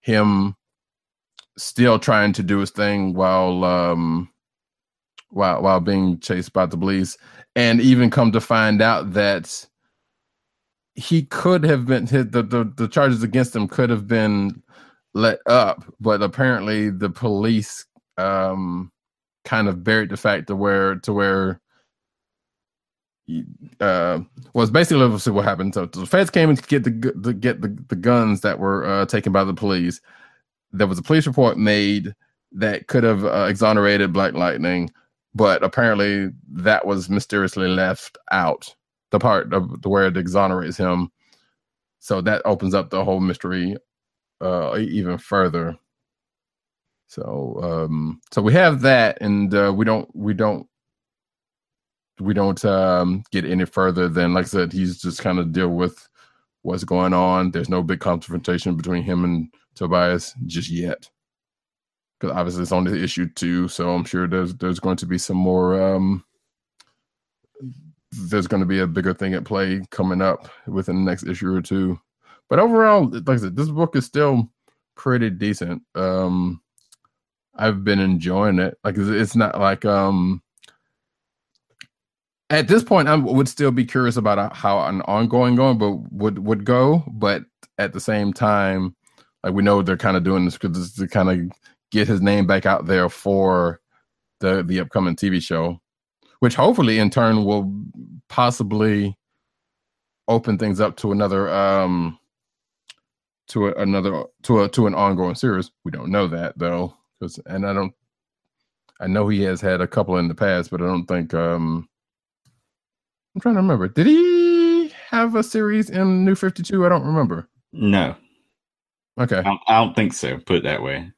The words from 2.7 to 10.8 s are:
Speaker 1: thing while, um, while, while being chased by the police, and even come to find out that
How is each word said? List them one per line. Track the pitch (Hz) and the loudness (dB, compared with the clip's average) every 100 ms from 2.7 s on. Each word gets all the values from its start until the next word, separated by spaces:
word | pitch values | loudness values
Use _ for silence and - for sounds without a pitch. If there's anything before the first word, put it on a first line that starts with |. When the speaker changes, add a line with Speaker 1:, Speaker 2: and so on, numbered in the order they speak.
Speaker 1:
thing | - 104 101 95 | -2 -2 0 -2
while, | 92 92 92 92 90 | 0 2 2 2 0
um, | 92 90 87 85 82 82 90 _ _ _ _ _ _ _ _ - _ | 0 0 0 0 -2 -4 -6 _ _ _ _ _ _ _ _ -20 _
while, | - 98 82 | -2 0 2
while | 95 95 | 2 2
being | 85 98 92 85 | 2 0 0 -2
chased | - 92 90 | -4 -6 -2
by | 95 90 | -2 -2
the | 82 | -2
police, | 95 98 95 - - - - - | -2 -2 -2 -8 -20 -20 -8 0
and | 120 117 | 2 4
even | 127 127 120 | 6 6 4
come | - 117 | 4 2
to | 110 | 2
find | - 113 110 104 | 0 0 2 4
out | 113 104 92 | 2 2 -2
that | 95 101 98 80 - - _ _ _ _ _ _ _ _ _ _ _ | 0 0 0 -6 -16 -16 _ _ _ _ _ _ _ _ _ _ _